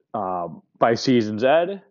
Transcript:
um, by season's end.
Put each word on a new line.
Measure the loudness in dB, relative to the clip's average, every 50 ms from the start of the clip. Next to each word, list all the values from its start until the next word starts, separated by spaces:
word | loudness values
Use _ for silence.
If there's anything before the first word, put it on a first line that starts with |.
| _ _ -8
um, | -8 -6 -6 -6 -6 -8 -10 -12 -16 -20 _ _
by | 0 0 2 2
season's | 0 2 2 2 2 2 0 -2 0 2
end. | 2 2 2 2 -2 -6 -10 -16 _